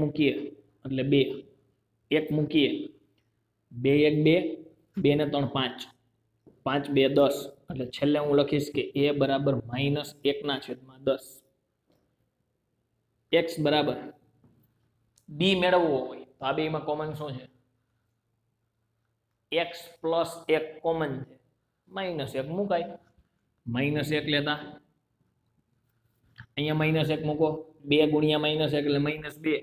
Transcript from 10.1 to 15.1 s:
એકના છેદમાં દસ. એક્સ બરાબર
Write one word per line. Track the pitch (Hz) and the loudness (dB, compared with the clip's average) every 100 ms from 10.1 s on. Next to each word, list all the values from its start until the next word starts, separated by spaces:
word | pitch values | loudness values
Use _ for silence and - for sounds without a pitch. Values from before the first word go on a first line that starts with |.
| - 139 | -4 -2
એકના | 143 147 135 | -2 -4 -6
છેદમાં | - 127 131 131 135 | -8 -14 -16 -6 -4
દસ. | 131 - - _ _ _ _ _ _ _ _ _ _ _ _ _ _ _ _ _ _ _ | -4 -6 -20 _ _ _ _ _ _ _ _ _ _ _ _ _ _ _ _ _ _ _
એક્સ | 165 165 - | 2 2 0
બરાબર | 147 151 143 123 - - _ _ _ _ _ _ _ _ _ | 2 2 2 -2 -10 -18 _ _ _ _ _ _ _ _ _